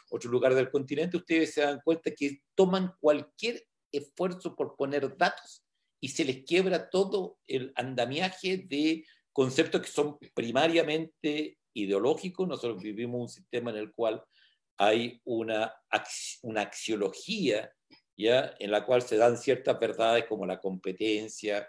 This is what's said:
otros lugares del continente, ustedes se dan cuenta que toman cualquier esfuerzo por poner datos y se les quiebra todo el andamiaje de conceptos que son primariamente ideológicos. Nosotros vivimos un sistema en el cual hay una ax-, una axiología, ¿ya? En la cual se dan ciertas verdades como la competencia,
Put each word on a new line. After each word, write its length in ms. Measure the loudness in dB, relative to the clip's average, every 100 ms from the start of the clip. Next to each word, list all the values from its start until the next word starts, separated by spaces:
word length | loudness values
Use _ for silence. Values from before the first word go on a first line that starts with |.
| _
otros 220 | -8 -2
lugares 240 | 2 4 4
del 120 | 2
continente, 480 | -2 -2 -4 -2 -4
ustedes 380 | 0 0 2
se 60 | 2
dan 200 | 0 0
cuenta 260 | 0 0 -2
que 300 | -4 -4 -4 _ 2
toman 380 | 4 4 -2 2
cualquier 640 | 2 2 0 -6 -6 -6 -12 _ _
esfuerzo 640 | -8 -8 -4 -4 -4 -10 -6
por 180 | -6
poner 420 | -4 -2 0 -2 0
datos 460 | 0 0 -12 -20 _ _ _ _
y 80 | -6
se 160 | -2
les 200 | -2 -2
quiebra 460 | 0 2 2 0 0
todo 480 | 0 2 0 -4 -10 -6
el 260 | -4 -4 -6
andamiaje 800 | -4 -2 -2 0 -4 -4 -4 -4
de 480 | -4 0 2 0 -6 _ _
conceptos 480 | 0 2 2 2 0
que 60 | -2
son 300 | -2 -2 -4 -10
primariamente 1200 | -6 0 2 4 4 2 -2 -4 _ -4 -2 -6 -10 _
ideológicos. 760 | -6 0 2 2 0 -2 -4 -4
Nosotros 340 | -2 -4 -6
vivimos 380 | -8 -8 -6 -6
un 80 | -8
sistema 420 | -12 _ -6 -6
en 60 | -6
el 160 | -8
cual 320 | -2 -2 -2 -8 _ _ _ _ 2
hay 440 | 4 4 0 -8
una 500 | -6 -4 -2 -2 -2 -6 _
ax-, 520 | -4 -4 -10 -10 -12
una 200 | -6 -4
axiología, 1080 | -4 -6 -4 -2 -2 -4 -8 -2 0 0 -4 _ _ _ _
¿ya? 400 | -2 4 4 2 -6
En 120 | -2
la 140 | 0
cual 180 | 4 2
se 140 | 4 4
dan 220 | 6 4
ciertas 400 | 0 0 0 0
verdades 460 | 0 2 2 4 2
como 200 | -4 -4
la 140 | -4
competencia, 1080 | -6 -6 -8 -2 0 0 -4 -8 -4 -4